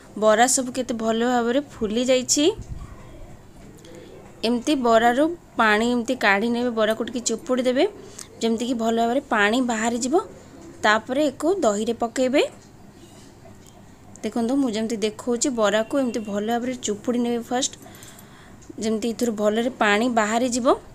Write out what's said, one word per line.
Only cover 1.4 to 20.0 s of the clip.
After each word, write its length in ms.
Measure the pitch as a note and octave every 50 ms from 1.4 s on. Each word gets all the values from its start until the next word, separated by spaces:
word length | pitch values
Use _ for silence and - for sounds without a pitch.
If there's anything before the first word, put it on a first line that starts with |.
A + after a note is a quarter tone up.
| A#3 A#3 B3 C#4+ C#4+ - -
ଫୁଲି 300 | - A3+ G3 G#3+ A#3 B3+
ଯାଇଛି। 400 | B3 C4 B3+ B3 - - C#4+ D4 F4 A4+ - - - - - - - - - - - - - - - - - - - - - - - - - - - - - - - - - - - - - -
ଏମିତି 300 | A3+ A#3+ A#3 A#3 D4 D4+
ବରାରୁ 500 | C4+ A#3+ A#3 A3+ A3+ A3+ A#3+ A#3+ C4 D4+ D#4+ F4 - - - -
ପାଣି 280 | - A3+ G#3+ G#3 G#3+ A#3 A#3+ B3
ଏମିତି 220 | B3 A3 - C4
କାଢ଼ି 340 | C4 - G#3 G3 G3+ A3 A#3
ନେବେ, 200 | A#3+ A#3 B3 B3
ବରାକୁ 320 | A3+ A3 G#3+ G#3 A3 A3 A#3
ଟିକେ 160 | A3+ - B3
ଚିପୁଡ଼ି 420 | A3+ - A3+ A3 - - B3+ B3 A#3+
ଦେବେ, 220 | B3+ B3 C4 E4+ G#4+ - - - - - - - - - -
ଯେମିତିକି 340 | - A3+ A3+ A3 B3 A#3 C4+
ଭଲ 200 | A3+ A3+ A3+ A3+
ଭାବରେ 240 | A3+ A#3 A#3 A#3+ C#4
ପାଣି 380 | C#4+ - B3 G#3+ G3+ G#3 A3+ C4
ବାହାରିଯିବ। 540 | B3+ A#3+ A#3 A3 A3 A#3+ A#3 A#3+ A#3+ B3 D4 F#4 - - - - - - - - - - - - -
ତାପରେ 400 | G#3+ G#3 A3 A3 - B3+ C#4 D#4
ଏକୁ 220 | C#4 - - - D#4 G4 G4
ଦହିରେ 340 | C#4+ A3 G3+ G#3 A3 A#3 A3+
ପକେଇବେ। 480 | - A#3+ A3+ - C4+ B3+ B3+ B3 D#4 B4 D5+ - - - - - - - - - - - - - - - - - - - - - - - - - - - - - - - - - - -
ଦେଖନ୍ତୁ, 320 | A3 - A#3+ A3+ A3+ C4+
ମୁଁ 160 | C#4+ C4+ B3
ଯେମିତି 260 | G3+ A3 A3+ G#3 A#3
ଦେଖାଉଛି, 520 | G#3 G3+ G#3+ G#3+ - - B3 A#3+ A#3 - D4
ବରାକୁ 460 | B3 A3+ G#3+ G3+ G3 G#3+ A3 A3 - C#4
ଏମିତି 200 | C4+ A#3+ G#3 B3
ଭଲ 280 | G#3 A3 G3 G#3 G#3
ଭାବରେ 280 | A3 A#3+ A#3 A#3+ B3+ B3+
ଚୁପୁଡ଼ି 440 | B3 - - G#3 G3+ - B3+ A#3 A#3+
ନେବେ 240 | A#3+ A#3+ A#3+ A#3 A#3
first, 300 | - B3+ B3 C#4+ - - - - - - - - - - - - - - - - - - - - - - -
ଯେମିତି 280 | G#3 A3+ A3 G#3+ A3 A#3
ଏଥିରୁ 240 | A3 - A#3+ A#3+ G#3+
ଭଲରେ 380 | G#3 G#3 G#3+ G#3 A3+ A#3 B3+
ପାଣି 380 | A#3+ - A3+ G#3 G3+ G#3